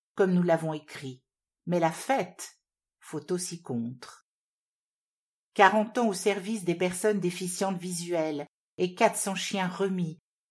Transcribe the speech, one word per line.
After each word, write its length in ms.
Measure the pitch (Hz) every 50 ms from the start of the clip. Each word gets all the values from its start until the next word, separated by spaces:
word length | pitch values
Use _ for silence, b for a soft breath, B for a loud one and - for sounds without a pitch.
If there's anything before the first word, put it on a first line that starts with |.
| _ _ _
comme 180 | - 196 185 180
nous 100 | 180 175
l'avons 300 | 175 165 160 160 156 156
écrit. 480 | 147 - - - - 143 131 127 127 _ _ _ _ _ _ _ _ _
Mais 140 | 165 175 175
la 140 | 165 160 165
fête, 640 | - - - 269 240 180 - - - - - - _ _ _ _ _ _ _ _ _
faut 320 | - - 160 147 143 -
aussi 300 | 180 175 180 - 170 170
contre. 680 | - - 127 117 117 120 131 - - - - - _ _ _ _ _ _ _ _ _ _ _ _ _ _ _ _ _ _ _ _ _ _ _ _ _ _ _
Quarante 440 | - 196 185 208 220 214 220 -
ans 120 | 247 233 214
au 40 | 190
service 520 | - - 208 196 202 180 208 226 208 175
des 100 | 175 165
personnes 460 | 170 185 180 180 - - 214 214 190
déficientes 580 | 165 180 180 - 185 180 - - 202 196 190 175
visuelles 680 | 175 185 180 165 170 175 175 165 156 156 147 143 151 - _ _ _ _ _
et 180 | - 180 180 180
quatre 200 | - 233 208 214
cents 180 | - - 202 190
chiens 360 | 180 - - 202 196 185 180
remis, 500 | - - 196 190 190 180 170 156 160 - _ _ _ _ _ _